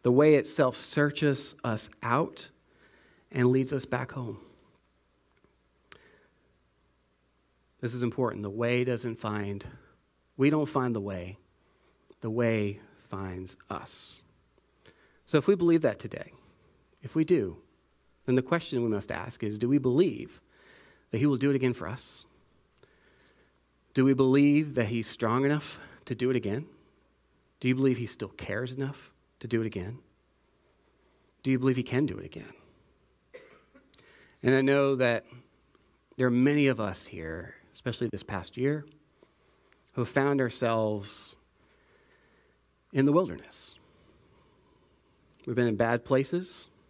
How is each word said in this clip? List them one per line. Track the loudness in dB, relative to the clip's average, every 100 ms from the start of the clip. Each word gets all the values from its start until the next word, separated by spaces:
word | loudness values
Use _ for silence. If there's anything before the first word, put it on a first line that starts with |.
The | 4
way | 6 8 6
itself | 2 0 0 0
searches | -4 0 0 2 0 -2 -6 -8
us | -4 -4 -8 -10
out | -2 0 -2 -8 -20 _ _ _ _ _ _ _ _
and | 0 2
leads | 2 0
us | -4 -4
back | -6 -6
home. | -10 -10 -12 -18 _ _ _ _ _ _ _ _ _ _ _ _ _ _ -20 _ _ _ _ _ _ _ _ _ _ _ _ _ _ _ _ _ _
This | -8
is | -4
important. | -4 -2 -4 -2
The | -8
way | -2 0 0
doesn't | 0 -2 -6 -6
find, | -4 -4 -4 -8 -10 -18 _ _ _ _ _ 0
we | 2
don't | 2 0
find | -2 -2 -4
the |
way. | -6 -10 -12 -14 _ _ _ _ _ _ _ _
The | -6
way | 0 2 2 -2 -6 -16 -20 _
finds | -8 -8 -8 -12 -18 _
us. | -12 -10 -18 -18 -18 _ _ _ _ _ _ -20 _ _ _ 0
So | 2
if | 4
we | 4
believe | 4 4
that | 2 -2
today, | -10 -12 -14 -18 _ _ _ _ _ _
if | -4
we | -2
do, | 2 2 2 -6 _ _ _ _ _ _ 0
then | 0
the |
question | 2 -2 -2 -2
we | 0
must | -2 -4
ask | -8 -8 -8
is, | -6 -2
do | 2
we | 2
believe | 4 2 2 0 -12 -16 _ _ -20 -20 -20 _ _
that | 0
he | 0
will | 2
do | 2
it | 2
again | 0
for | -2 -8
us? | -10 -14 -18 -20 _ _ _ _ _ _ _ _ _ _ _ _ _ _ _ _
Do | 2
we | 4
believe | 6 6 6 6 4 2 0
that | 0
he's | -2 -6
strong | -4 0 2 2
enough | 0 -4 -16 -20 -20 -10
to | -4
do | 0
it | 0
again? | -2 -4 -8 -20 _ _ _ _ _ _ _ _
Do | -2
you | 2
believe | 2 0
he | -6
still | -8 -10
cares | -10 -6 -6 -6
enough | -6 -8 -8 -20 _ _ _
to | -2
do | -2
it | -2
again? | -4 -8 -10 _ _ _ _ _ _ _ _ _ _ _ _ _ _
Do | -2
you | 2
believe | 2 0
he |
can | 0 -2 -2
do | -4
it | -12
again? | -14 -16 -20 -20 _ _ _ _ _ _ -20 -20 -20 _ -20 _ -20 _ -20 _ _
And | 4 4
I |
know | 6 4 4 4
that | 2 2 -4 -20 _ _ _ _ _ _ _ 0
there | 2
are |
many | 4 4 4 2
of | 2
us | -4 -6 -12
here, | -12 -10 -10 -12 -18 _
especially | -10 -8 -4 -6
this | -6
past | -8 -8 -8 -4
year, | -2 -2 -8 _ _ _ _ _ _ _ _ _ _
who | -6
have | 0
found | 2 2 2
ourselves | 0 0 0 0 0 -2 -8 -14 -16 -18 _ _ _ _ _ _ _ _ _ _ _ _ _ _ _
in | 2 4
the |
wilderness. | 4 2 -6 -14 -18 -18 -20 _ _ _ _ _ _ _ _ _ _ _ _ _ _ _ _ -4
We've | 0
been | 2
in | 2
bad | 2 2 2
places. | 0 2 -4 -6 -12 -16 _